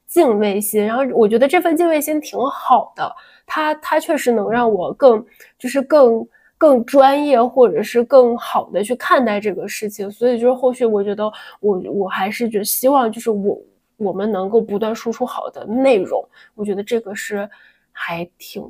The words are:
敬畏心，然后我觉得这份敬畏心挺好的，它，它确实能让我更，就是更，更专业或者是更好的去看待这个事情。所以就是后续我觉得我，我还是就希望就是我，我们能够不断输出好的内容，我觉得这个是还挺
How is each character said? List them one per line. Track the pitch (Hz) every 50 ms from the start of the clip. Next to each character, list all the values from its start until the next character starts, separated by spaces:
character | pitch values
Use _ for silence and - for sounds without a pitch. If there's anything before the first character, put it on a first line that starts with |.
| _ -
敬 | - - 330 262 214 208
畏 | 214 208 190 208
心， | 208 - - 214 208
然 | 214 226
后 | 254 277 247 -
我 | - 220
觉 | 208 220
得 | 233 262 269
这 | 359 359
份 | 330 339 311
敬 | 320 349 339
畏 | 320 302
心 | 285 302 311 302
挺 | 294 - - 240 233
好 | 277 - - - - 254 - - - -
的， | - 143 - - - - _ _ _ _
它， | - - 311 311 302 302
它 | 302 - - 311 311
确 | 311 - 320
实 | 269 - 247
能 | 233 214 196 202
让 | 220 240 240 226
我 | 214 185 170 135
更， | - - 285 262 226 214 - - _ _ - _ _ _
就 | - 247
是 | 254 277
更， | 262 277 311 302 269 233 226 226 233 - _ _ _ _ _
更 | - 320 302 269 240 233
专 | - - 277 269 269 277 294 294
业 | 294 269 226
或 | 240 247 247 262 247 208
者 | 165 156
是 | 214 - - 240 233
更 | - 285 262 247 240 233 233
好 | - - - 240 - -
的 | - 262 208
去 | 208 247
看 | - - - 359 294
待 | 247 220 208 202
这 | 208 214
个 | 175 - -
事 | 196 - - 220 208
情。 | 208 - 196 202
所 | 202 - 233 247
以 | 247 226
就 | 233
是 | 247 262
后 | 254 269 254
续 | 247 - 254
我 | 226 214 202
觉 | 202 208
得 | 202 208 214 214 214 - - - - -
我， | - 208 196 185 - -
我 | 127 202 190 185
还 | - - 190 196
是 | 208 - 240 226
就 | 226 202
希 | 208 - - - -
望 | 254 285 277 233 220
就 | 214 233
是 | - 233
我， | 214 202 196 202 - - - _ _ _ _ _ _
我 | - 214 190
们 | 170 185 202 226
能 | 214 185 190 196
够 | 220 226
不 | 214 214 202 202
断 | 226 214 226
输 | 226 - 226
出 | 226 - 247
好 | 240 - - - -
的 | - - -
内 | 196 214 254 269 269 247 196
容， | 175 - - 98 - - _ _ - _ _
我 | - 208
觉 | 208
得 | 196 196 202
这 | - 247 226
个 | 226 196
是 | 202 202 - - 214 202 202 208 _ _ _ _ _ _ _ _
还 | - - - - 170 170 175 - _ _
挺 | - - - 208 -